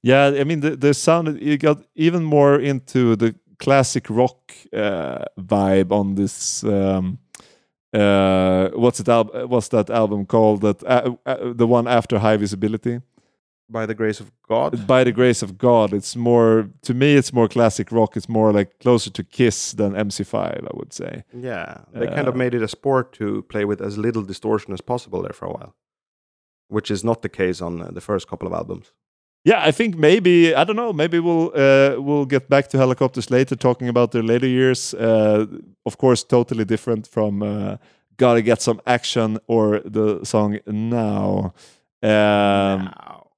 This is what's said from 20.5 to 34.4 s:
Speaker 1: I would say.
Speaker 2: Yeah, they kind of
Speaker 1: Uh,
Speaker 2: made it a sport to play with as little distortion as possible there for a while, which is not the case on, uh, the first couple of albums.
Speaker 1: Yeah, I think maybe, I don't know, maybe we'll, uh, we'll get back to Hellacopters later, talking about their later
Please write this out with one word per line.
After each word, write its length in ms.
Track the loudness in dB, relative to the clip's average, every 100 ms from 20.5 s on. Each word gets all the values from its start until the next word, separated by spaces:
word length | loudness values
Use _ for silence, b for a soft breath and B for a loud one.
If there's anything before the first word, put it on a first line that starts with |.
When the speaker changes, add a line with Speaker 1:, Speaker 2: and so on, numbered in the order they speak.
| -8 -12
Speaker 1:
I 20 | -14
would 140 | -16
say. 300 | -14 -14 -14 -18
Speaker 2:
Yeah, 500 | -16 -12 -12 -12 -18 _
they 140 | -8 -6
kind 200 | -4 -4
of 60 |
Speaker 1:
Uh, 40 | -2
Speaker 2:
made 160 | -2 -2
it 80 |
a 40 | -6
sport 440 | -6 -2 -2 -2
to 300 | _ -6 -6
play 220 | -8 -6 -4
with 140 | -4
as 140 | -6 -4
little 260 | -4 -4 -8
distortion 480 | -10 -4 -4 -4
as 80 | -14
possible 400 | -8 -8 -6 -10
there 120 | -10
for 120 | -12 -12
a 40 |
while, 220 | -12 -16 _ _ _ _ _ _ _ _ _ _
which 220 | -8 -4
is 120 | -4
not 180 | -2 -4
the 80 | -6
case 320 | -4 -4 -2 -8
on, 160 | -10
uh, 100 | -12
the 80 | -16
first 260 | -6 -6 -6
couple 200 | -12 -10
of 60 |
albums. 380 | -10 -10 -12 _ _ _ _ _ _ 0
Speaker 1:
Yeah, 160 | 2 0
I 20 |
think 240 | 0 -2 2
maybe, 580 | 4 4 4 6 4 4
I 80 | 0
don't 100 | -2
know, 160 | -4
maybe 280 | -2 -2 0
we'll, 320 | 0 0 0 2
uh, 460 | 4 6 4 0
we'll 240 | -2 -2 0
get 240 | -2 2
back 180 | 0 2
to 80 | 0
Hellacopters 520 | 0 2 -2 -2 -2
later, 260 | 0 0 0
talking 320 | -2 -2 -2
about 240 | 0 0
their 120 | 0
later 240 | 0 0